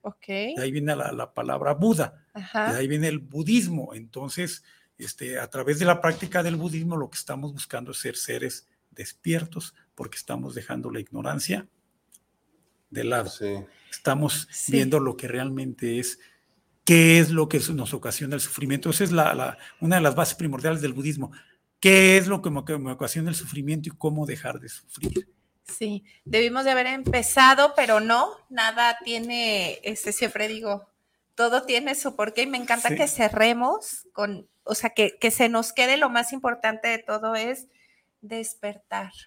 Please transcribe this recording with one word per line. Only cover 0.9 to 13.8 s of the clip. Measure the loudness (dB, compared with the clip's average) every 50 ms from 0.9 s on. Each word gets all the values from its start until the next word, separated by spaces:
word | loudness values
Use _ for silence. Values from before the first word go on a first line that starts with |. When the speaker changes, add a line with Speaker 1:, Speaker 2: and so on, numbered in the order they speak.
| -2
Speaker 2:
la, | -2 -4 -6
la | -6 -8 -10 -8 _
palabra | -8 -4 -4 -4 -2 -2 -2 0
Buda, | 2 2 2 4 2 0 -4 -6 -18 _ _ _
Speaker 1:
Ajá. | -16 -16 -6 -4 -2 -2 -2
Speaker 2:
de | -2 -2
ahí | -2
viene | -2 0 0 0 -2
el | -2 -4
budismo. | -10 -10 -8 -6 0 2 2 2 2 2 -4 -4 -6 -8 -12
Entonces, | -16 -18 -14 -12 -12 -10 -8 -6 -6 -6 -6 -8 -12 _ _ _ _ _ _ _
este, | -16 -14 -14 -12 -12 -10 -8 -6
a | -8 -8 -8
través | -8 -4 0 0 0
de | 2 4
la | 4 4 4
práctica | 4 0 0 0 -8 -2 -2 0
del | 0 0 -2
budismo, | -2 -4 -4 -4 -4 -4 -4 -4
lo | -4 -6 -6
que | -8
estamos | -12 -10 -8 -10 -8 -8 -10
buscando | -10 -12 -12 _ -10 -10 -10 -10
es | -12 -8
ser | -8 -8 -8
seres | -8 -8 -6 -6 -6 -6 -6 -8 -10 _ _ _ _ _ _
despiertos, | _ -16 -16 -16 -16 _ _ -2 -2 -2 -2 -6 -10 -12 -12 -12 _ _ _ _ _
porque | -16 -14 -14 -14
estamos | -14 -10 -10 -8 -8 -8 -10 -10
dejando | -12 -10 -8 -10 -8 -8 -8
la | -10 -10
ignorancia | -12 _ -12 -8 -6 -6 -6 -4 -4 -4 -4 -6 -6 _ _ _ _ _ _ _ _ _ _ _ _ _ _ _ _ _ _ _ _ _ _ _ _ _
de | -8 -6 -2
lado. | -2 -2 -2 -2 -4
Speaker 3:
Sí. | -8 -8 -6 -6 -6 -6 -10 -14 _ _